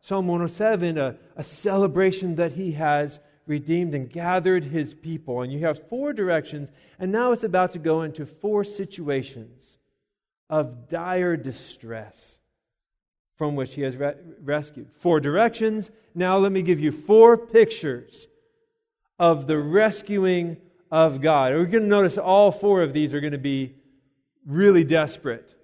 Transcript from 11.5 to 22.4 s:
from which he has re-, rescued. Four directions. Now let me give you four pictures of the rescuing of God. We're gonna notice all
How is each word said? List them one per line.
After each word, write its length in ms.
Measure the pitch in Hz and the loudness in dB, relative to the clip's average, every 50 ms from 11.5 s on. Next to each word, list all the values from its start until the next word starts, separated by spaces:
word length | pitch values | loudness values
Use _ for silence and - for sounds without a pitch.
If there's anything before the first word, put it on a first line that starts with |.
| 120 - - - - _ - 113 113 113 107 104 _ _ _ _ _ _ _ _ _ _ _ _ _ _ _ _ _ _ _ _ _ _ _ _ _ _ | -12 -12 -18 -20 -20 _ -16 -14 -14 -14 -14 -16 _ _ _ _ _ _ _ _ _ _ _ _ _ _ _ _ _ _ _ _ _ _ _ _ _ _
from 180 | 156 147 147 | -6 -6 -4
which 180 | 139 131 131 - | -6 -8 -8 -8
he 60 | 151 | -6
has 160 | 139 131 123 | -6 -6 -6
re-, 160 | 127 143 143 143 - - - - - | -4 -6 -6 -6 -8 -18 -20 -20 -16
rescued. 480 | 156 139 143 151 143 - - 123 - - _ _ | -8 -6 -6 -6 -6 -10 -18 -20 -20 -20 _ _
Four 220 | _ 175 165 156 | _ 2 2 2
directions. 680 | 139 143 147 185 226 226 226 - 220 220 214 220 196 - - _ _ _ _ | 2 0 2 2 2 0 0 -2 -2 -2 -2 -4 -8 -12 -16 _ _ _ _
Now 220 | 170 180 185 190 | -4 -2 0 2
let 160 | 196 196 202 | 2 2 2
me 80 | 190 190 | 0 -2
give 180 | 180 170 175 147 | 0 0 0 2
you 140 | 151 151 | 0 -2
four 460 | 147 - - - 208 220 226 233 233 226 | -2 -4 0 4 8 10 10 10 10 6
pictures 880 | 233 - - 226 220 226 - - - 147 127 120 - _ - - - _ _ _ _ _ _ _ _ _ _ _ _ _ _ _ _ _ _ _ | 2 2 4 4 4 4 2 -8 -8 -8 -8 -8 -12 _ -20 -20 -20 _ _ _ _ _ _ _ _ _ _ _ _ _ _ _ _ _ _ _
of 280 | 175 170 165 143 139 | 2 2 2 2 0
the 100 | 135 156 | -2 -2
rescuing 1000 | 151 147 147 165 202 214 220 190 - - - 202 202 190 185 180 175 170 170 165 - _ _ _ _ _ _ | -2 -2 0 2 2 2 2 0 -4 -8 -6 -2 0 0 0 0 0 -2 -4 -8 -12 _ _ _ _ _ _
of 320 | 160 160 160 160 135 135 | 2 4 4 4 2 0
God. 320 | 135 156 156 143 131 127 135 | 0 2 2 4 2 2 2
We're 100 | 160 175 | 0 0
gonna 220 | 170 196 226 214 | 2 0 0 2
notice 320 | 208 208 202 196 175 196 196 | 4 4 4 4 2 0 -2
all 340 | - 185 190 202 | 0 4 6 6